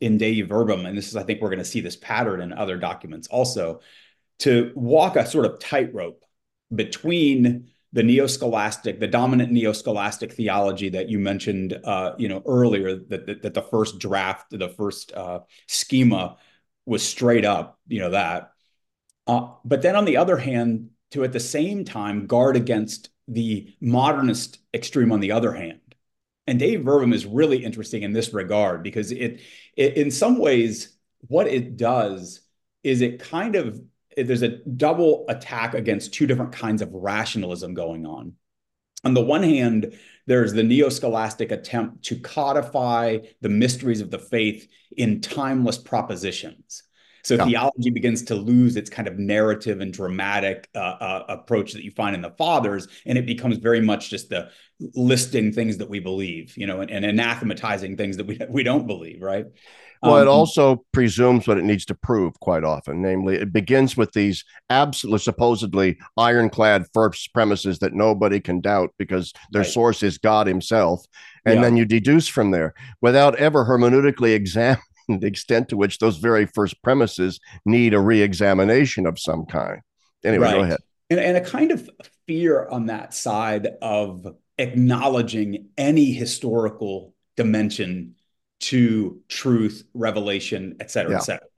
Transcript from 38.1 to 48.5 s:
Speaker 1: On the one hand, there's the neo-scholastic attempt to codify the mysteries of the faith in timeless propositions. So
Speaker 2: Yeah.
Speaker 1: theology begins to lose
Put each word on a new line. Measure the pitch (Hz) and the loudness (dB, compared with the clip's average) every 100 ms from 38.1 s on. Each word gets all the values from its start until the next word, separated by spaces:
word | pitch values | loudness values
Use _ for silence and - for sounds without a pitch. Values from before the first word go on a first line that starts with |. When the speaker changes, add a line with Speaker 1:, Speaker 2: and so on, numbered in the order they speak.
| 64 62 - _ _ _ _ _ - | -12 -14 -20 _ _ _ _ _ -6
Speaker 1:
On | 131 | 0
the | 123 | 2
one | 120 156 | 2 2
hand, | 170 139 120 110 98 - _ _ - | 4 4 2 0 -2 -8 _ _ 2
there's | 123 107 | 2 4
the | 110 | 2
neo-scholastic | 113 131 139 131 123 113 107 - 113 | 4 4 2 0 -2 -2 -2 -4 -6
attempt | 107 - 117 110 - - | -6 -6 -6 -6 -10 -10
to | 120 | -10
codify | - 156 139 143 131 139 123 117 117 110 - _ | -8 -4 -2 -2 -2 -2 0 0 0 -2 -8 _
the | 107 | -2
mysteries | 104 123 123 131 107 | 2 2 0 -2 -2
of | 90 | -4
the | 92 | -10
faith | - 117 107 107 - _ _ - | -4 -2 -2 -4 -12 _ _ -4
in | 113 107 | -2 -2
timeless | - 143 135 131 117 - | -6 -6 -4 0 -2 -4
propositions. | - 113 110 90 95 - 87 - - - _ _ _ _ | -4 -4 -4 -6 -8 -8 -12 -18 -20 -20 _ _ _ _
So | - | 0
Speaker 2:
Yeah. | 117 | 2
Speaker 1:
theology | 120 113 135 131 120 | 2 2 0 0 -2
begins | 113 120 113 | 0 -2 -2
to | - | -4
lose | 104 110 | -4 2